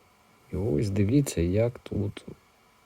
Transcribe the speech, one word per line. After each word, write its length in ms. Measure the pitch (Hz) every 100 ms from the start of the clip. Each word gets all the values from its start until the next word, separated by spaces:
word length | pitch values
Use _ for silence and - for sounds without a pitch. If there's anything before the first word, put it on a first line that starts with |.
| _ _ _ _ -
І 20 | 87
ось 340 | 104 143 107
дивіться, 520 | 98 101 139 139 -
як 380 | 87 98 117 -
тут 460 | - 104 101 - - - _ _ _ _